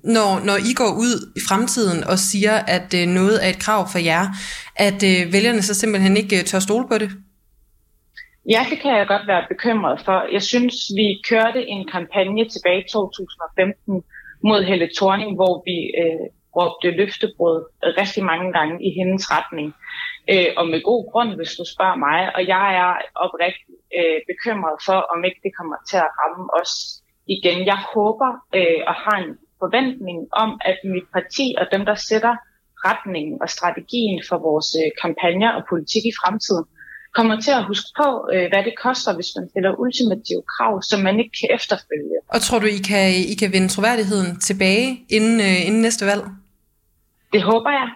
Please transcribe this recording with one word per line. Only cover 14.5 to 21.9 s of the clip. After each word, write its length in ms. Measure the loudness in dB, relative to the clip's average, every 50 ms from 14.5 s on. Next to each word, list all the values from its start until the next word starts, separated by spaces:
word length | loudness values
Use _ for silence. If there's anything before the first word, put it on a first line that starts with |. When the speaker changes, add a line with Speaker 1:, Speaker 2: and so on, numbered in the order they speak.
| 4 4 2 2
Speaker 2:
Helle 200 | 2 2 0 0 0
Thorning, 340 | 0 2 2 2 2 -2 -4 0 2
hvor 160 | 2 2 2 0 -4 -6
vi, 100 | -6 -4 -2 0 0 2
øh, 240 | 2 0 0 -2 -8 -10 _ _ _ _ 0 0
råbte 300 | 0 0 -2 0 -2 0 2 2
løftebrud 580 | 0 0 0 -4 -4 -4 -2 0 0 2 2 0 -4 -10 _ _ -2 0 0 0
rigtig 220 | -2 0 -2 -2 0 0
mange 180 | -2 -2 -2 -2 0
gange 180 | 0 0 0 -4 -2 -4 -2
i 20 | -2 0
hendes 260 | 0 0 0 -2 -2 0 -2
retning. 320 | -2 -2 -4 -8 -8 -8 -8 -10 _ -18 -16 -14 -10 -10 -12 -12 -8 _ 2
Øh, 180 | 2 4 4 2 2 0
og 60 | 0 0
med 80 | -2 0 2 2
god 120 | 0 0 0 -2
grund, 200 | 0 0 0 0 -2 -6
hvis 140 | -10 -10 -10 -12
du 60 | -12 -12 -4
spørger 240 | 0 0 0